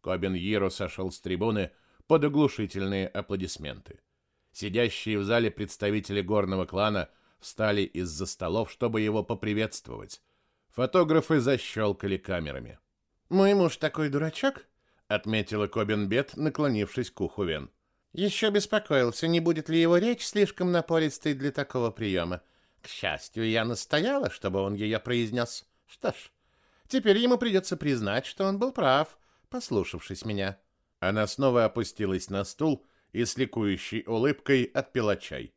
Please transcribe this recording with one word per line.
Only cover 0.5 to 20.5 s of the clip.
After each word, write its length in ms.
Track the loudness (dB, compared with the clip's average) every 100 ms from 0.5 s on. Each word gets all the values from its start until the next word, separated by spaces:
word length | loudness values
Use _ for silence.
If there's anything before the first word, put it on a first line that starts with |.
| 0 0
сошёл 420 | -2 -6 -4 -8
с 80 | -6
трибуны 500 | -4 0 0 0 -2 _ _ _ _
под 160 | 4
оглушительные 840 | 4 4 2 2 -4 -2 -2 -2 -2
аплодисменты. 920 | -6 -4 -4 -4 -6 -8 -10 -16 -20 _ _ _ _ _
Сидящие 720 | -10 -4 0 0 0 -2 -2
в 40 |
зале 280 | 2 2 2
представители 680 | -2 -8 -2 0 0 0 -2
горного 460 | 0 2 2 0 -2
клана 440 | 0 0 0 -4 _ _ _
встали 440 | -14 -2 0 2
из-за 440 | 0 -2 -4 -4 -6
столов, 460 | -4 -2 -2 -2
чтобы 300 | -2 0 2
его 200 | 2 0
поприветствовать. 1000 | -2 -4 -2 0 -2 -4 -12 -14 -14 -18 _ _ _ _ _
Фотографы 680 | -4 2 4 6 4 6 4
защёлкали 760 | 4 2 -2 0 0 0 -2 -2
камерами. 640 | -2 -4 -4 -8 -12 -18 _ _ _ _ _
"Мой 260 | 4 6
муж 220 | 6 2 0
такой 320 | -4 -2 -2
дурачок", 580 | 0 -2 -2 -2 -2 -18 _ _ _ _
отметила 580 | -2 0 -2 0 -2 -2
Кобин 420 | 0 0 0 2
Бет, 280 | 0 0 -2
наклонившись 720 | -4 0 0 2 0 -2 -6
к 100 | -4
уху 220 | -6 -2
Вен. 280 | -2 -2 -6 _ _ _ _
"Ещё 380 | -2 0 2 2
беспокоился, 760 | 2 2 -2 2 2 2 0 2
не 140 | 2
будет 280 | 2 0 0
ли 120 | 2
его 180 | 6 6
речь 260 | 4 -2
слишком 460 | -2 2 0